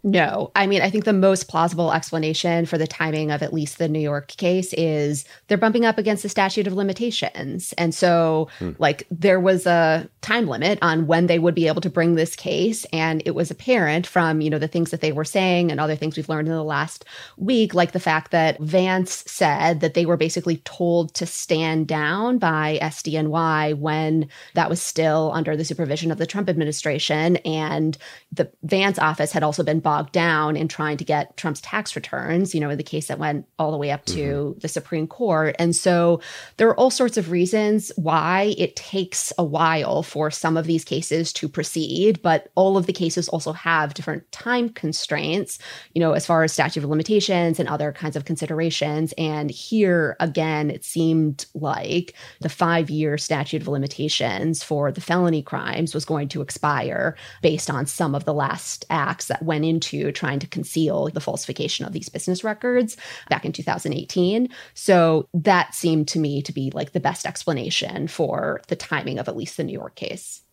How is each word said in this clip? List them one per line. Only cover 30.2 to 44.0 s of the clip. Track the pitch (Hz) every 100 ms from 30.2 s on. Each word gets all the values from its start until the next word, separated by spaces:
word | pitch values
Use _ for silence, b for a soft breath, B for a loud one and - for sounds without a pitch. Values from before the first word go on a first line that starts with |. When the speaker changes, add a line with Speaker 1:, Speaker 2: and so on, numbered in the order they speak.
| 170 156 151 151
Speaker 1:
in | 156
trying | - 151 147
to |
get | 160 147 139 -
Trump's | 170 147
tax | - 208 208
returns, | - - 135 131 165 190
you | 170
know, | 147
in | 143
the |
case | 156 156 151
that | 147
went | 156 147 - -
all | 156
the | 156
way | 143
up | 143 -
to |
Speaker 2:
Mm-hmm. | 160 143 143 143 -
Speaker 1:
the | 160
Supreme | - - 165 160
Court. | - 233 160 156 -
And | 170 170
so | 190 175 170 170 B B B -
there | 226
are | -
all | 262
sorts | - 247 226
of | 165
reasons | 175 180 214 208 214 -
why | - 160 160 156 185 208 202
it | -
takes | - - 196 185 - - -
a |
while | 165 156 165 160 139 139
for | 160 147 151
some | 151 165 160
of | 165
these | 165
cases | - 143 165 160 165
to | - 151
proceed, | 151 156 165 156 165 202 214
but | 175 160 - -
all | 190 196
of | 175
the |
cases | 185 170 180 175
also | 165 156
have | 160 170 165 151
different | 147